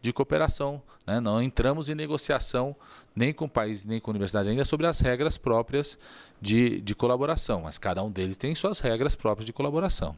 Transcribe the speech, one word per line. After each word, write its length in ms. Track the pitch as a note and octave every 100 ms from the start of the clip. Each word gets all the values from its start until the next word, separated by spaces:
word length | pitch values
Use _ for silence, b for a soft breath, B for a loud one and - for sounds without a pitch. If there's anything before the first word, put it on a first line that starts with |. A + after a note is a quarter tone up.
de 120 | A#2
cooperação, 680 | - C#3 D3+ D#3 - C#3 C#3+ - B -
né? 140 | G#2+
Não 220 | A#2 A2
entramos 460 | B2+ - B2 D3 D3
em 60 |
negociação 800 | D3+ D3+ D3 - C#3+ - B2+ C3 C#3+ B B B
nem 180 | - B2
com 160 | D3+ D#3
país, 360 | - G#2+ G#2+
nem 160 | G2+ A2+
com 100 | A2+
universidade 380 | G#2+ G2 G2+ G2+
ainda 160 | A#2
sobre 220 | C3+ D3+ E3
as 140 | D#3
regras 360 | B2+ B2 D3+ -
próprias 640 | - A2+ A2+ C3+ D3 - B B B -
de, 400 | G2+ A2 A#2+ -
de 140 | G2+
colaboração, 680 | G#2 A#2+ B2 C#3+ - - G#2
mas 160 | D#2 -
cada 240 | G2+ F2+
um 80 | G2+
deles 260 | G2 F#2 F#2+
tem 180 | C3
suas 260 | D#3+ F#3+ G3+
regras 340 | C3+ A2+ C#3
próprias 300 | - A2 G#2
de 80 | A2
colaboração. 640 | A#2 C#3 D3+ F#3 - D#2+